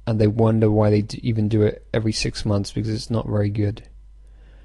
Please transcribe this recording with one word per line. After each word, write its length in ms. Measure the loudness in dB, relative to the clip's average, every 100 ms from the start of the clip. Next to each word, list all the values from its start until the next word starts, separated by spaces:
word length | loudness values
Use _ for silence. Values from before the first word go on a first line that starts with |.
| -4
and 140 | 2
they 60 | 2
wonder 420 | 4 2 4 4
why 220 | 4 4
they 120 | 2
d-, 180 | 0 -6
even 260 | -4 -2 0
do 140 | 2
it 240 | 2 0 -6
every 180 | -4 -2
six 320 | -2 -4 -4
months, 280 | -2 -2 -2
because 180 | -4 -4
it's 200 | -6 -4
not 180 | -4 -2
very 200 | -2 -2
good. 400 | 0 -2 -4 -14 -20 -20 -20 -20 -20 -20 -20